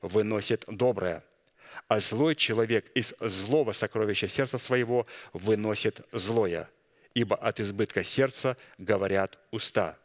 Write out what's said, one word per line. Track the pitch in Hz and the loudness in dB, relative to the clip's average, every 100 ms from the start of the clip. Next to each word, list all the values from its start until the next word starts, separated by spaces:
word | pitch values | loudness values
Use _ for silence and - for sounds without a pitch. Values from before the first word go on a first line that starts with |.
выносит | 98 101 107 110 98 113 - | 0 0 2 -2 0 -2 -4
доброе, | 101 127 101 90 82 - _ _ _ - - - | 0 0 2 -2 -4 -10 _ _ _ -20 -20 0
а | 110 | 2
злой | - 110 151 156 | 2 2 2 2
человек | - 113 113 113 - - | 0 2 4 2 2 -2
из | 117 - | -2 -4
злого | 117 95 98 147 120 | -4 -4 2 2 2
сокровища | 101 107 113 107 98 - | 0 -2 0 0 0 -2
сердца | - 135 127 | -2 -2 -2
своего | - 127 117 123 113 - - | 0 0 2 0 -2 -8 -14
выносит | - 98 107 107 104 107 - - | -6 0 2 2 0 -2 -4 -10
злое, | 117 95 113 98 85 80 _ _ _ _ | -4 0 2 2 -2 -6 _ _ _ _
ибо | - 113 101 | -2 0 0
от | 113 - | -2 -2
избытка | 104 101 107 - | -6 -2 -2 -2
сердца | - - 135 - 131 123 - - | -2 0 0 0 -4 -4 -10 -18
говорят | 95 104 95 98 95 - _ | -2 0 2 0 0 -6 _
уста. | 110 - - 87 - | -6 -2 0 -2 -4